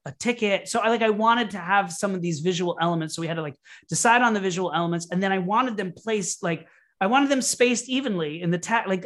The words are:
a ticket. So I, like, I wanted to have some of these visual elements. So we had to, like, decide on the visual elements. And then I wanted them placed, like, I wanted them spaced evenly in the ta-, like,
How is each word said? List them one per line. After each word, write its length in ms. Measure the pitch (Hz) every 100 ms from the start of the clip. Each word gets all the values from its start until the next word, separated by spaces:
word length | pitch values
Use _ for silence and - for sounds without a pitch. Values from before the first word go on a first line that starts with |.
| 147
a 60 |
ticket. 540 | - 233 240 208 190 -
So 140 | 233
I, 80 | 214
like, 140 | 226
I 80 | 220
wanted 400 | 208 226 233 226
to 80 | 196
have 340 | 170 202 180
some 220 | 165 202
of 80 | 190
these 180 | 175 151
visual 380 | 170 175 175 165
elements. 340 | 170 170 160
So 60 | 165
we 80 | 165
had 60 |
to, 80 | 165
like, 140 | 151 - - - -
decide 320 | 165 233 240
on 100 | 240
the 80 | 214
visual 320 | 190 175 180
elements. 360 | 160 170 170 170
And 100 | 180
then 100 | 196
I 60 | 190
wanted 380 | 180 220 254 208
them 160 | 185
placed, 480 | - 220 214 180 -
like, 240 | 180 165 - _ _ -
I 100 | 190
wanted 200 | 262 277
them 140 | 269
spaced 480 | - - 247 240 -
evenly 500 | 262 269 185 151 160
in 100 | 175
the 80 | 175
ta-, 260 | 175 226 196
like, 180 | 190